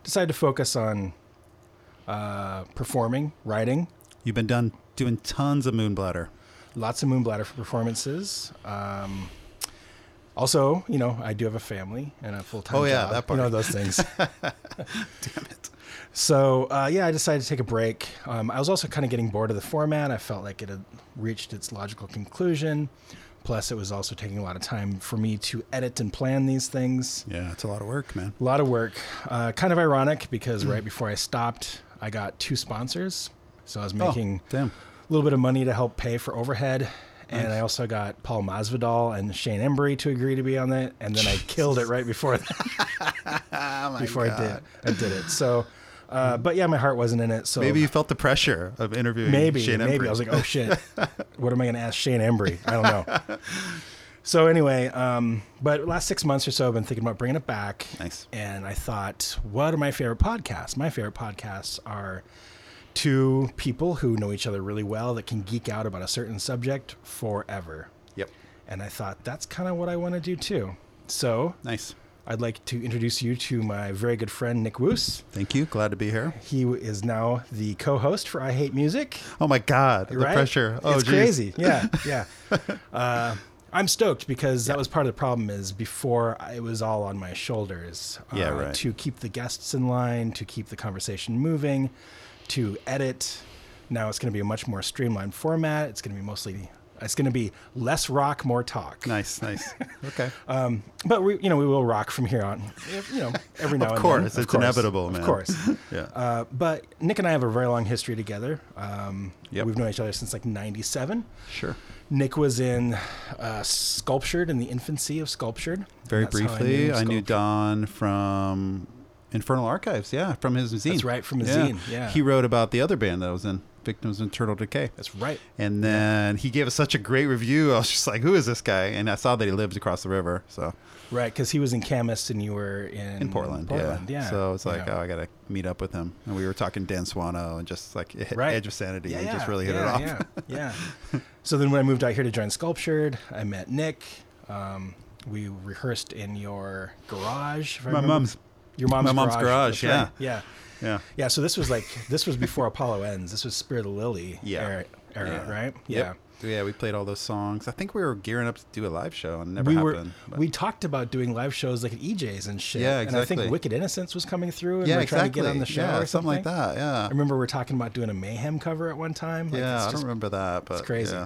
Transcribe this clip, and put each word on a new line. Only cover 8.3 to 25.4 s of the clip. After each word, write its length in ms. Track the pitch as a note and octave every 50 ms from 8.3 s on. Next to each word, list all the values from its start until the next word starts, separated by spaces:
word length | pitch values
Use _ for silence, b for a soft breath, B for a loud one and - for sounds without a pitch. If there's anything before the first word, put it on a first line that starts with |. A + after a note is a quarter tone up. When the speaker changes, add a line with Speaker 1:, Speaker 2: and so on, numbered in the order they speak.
| - - - - - - -
Speaker 1:
Um, 680 | - G2+ G2+ G2+ G2+ G2+ G2 G2+ G2 G2 G2 F#2 E2+ B B B B B B - B B B B B B B B B B B - - - -
also, 480 | B2+ C3 - D#3 C3+ C#3 D#3 F#3 F#3+ -
you 100 | E3+ C#3
know, 220 | A#2+ B2 A#2+ A2+
I 120 | A2 A2 G#2+
do 100 | G#2 A#2
have 120 | A2 G#2+
a 40 | A2+
family 540 | - - A2 F#2+ F#2 F#2+ G#2+ B2 C#3+ D3 - - -
and 100 | G#2+ G2+
a 80 | G2+ F#2+
full-time 360 | - - A2 G2 - B2 C#3
Speaker 2:
Oh, 60 | D3
yeah, 160 | C#3+ C3+ B2+
Speaker 1:
job. 100 | G#2 F#2
Speaker 2:
that 180 | G#2+ B2 A#2+ -
Speaker 1:
You 60 | -
know, 60 | C3 B2+ A#2+
Speaker 2:
part. 20 |
Speaker 1:
those 160 | A2+ A2 A2 -
things. 300 | - G2+ G2+ F#2+ F#2+ -
Speaker 2:
<laughs> 200 | - - - -
Damn 1300 | F3+ - - - - D3+ - - - - - - D3+ - - A3+ G#3+ - - - - - - - - -
it. 220 | - - - - B B B B B B B B -
Speaker 1:
So, 540 | - - - D#3 C3+ C#3 C3+ C3 C3 B2+ -
uh, 160 | C3+ C#3 C3+ C#3
yeah, 180 | D#3+ F#3+ F#3+ E3
I 40 |
decided 300 | D#3 D#3 - - D3+ C#3+
to 60 | B2 -
take 100 | D3+ B2+
a 60 | B2
break. 420 | G2 A2+ A2+ A2+ A2+ A2 - - - - - -
Um, 240 | - A#2+ A#2 A2 A2+
I 80 | A2 C3
was 120 | C#3 D#3+
also 180 | F#3+ F3+ - -
kinda 220 | - D3+ C#3 B2
getting 180 | B2 A#2 A#2 A2+
bored 220 | G2+ G#2 A2 A2
of 80 | A2 G2+
the 40 |
format. 500 | - - - D3+ D3+ D3+ D3+ D3+ D3 C#3
I 60 | B2+ G#2+
felt 280 | - - A2 G2 F#2
like 160 | G2+ G2 -
it 80 | A2 F#2+
had 160 | G2 F#2+ G2 - - - - - - -
reached 340 | G#2+ A2+ A2+ G2+ - -
its 220 | A#2 G2+ - - A2+
logical 340 | G2+ G2+ G2+ G#2+ - G#2 G2
conclusion. 800 | - A2 G2+ - - - F3+ F3+ E3 C#3+ D3+ D#3 D3+ D3 D3+ C#3 B B B B B B B B B B -
Plus, 260 | - A#2+ G#2+ - -
it 60 | B2
was 160 | A2 G2+ F#2+
also 240 | G2+ G2 G2 - G#2+
taking 220 | - A2 G#2 G2 G#2
a 40 | G2+
lot 120 | F#2 F2+
of 60 | F2+
time 360 | - - B2 G#2+ G2+ G2+ G2 F#2+
for 180 | - - - A2
me 180 | A2 A2 G#2+
to 260 | G#2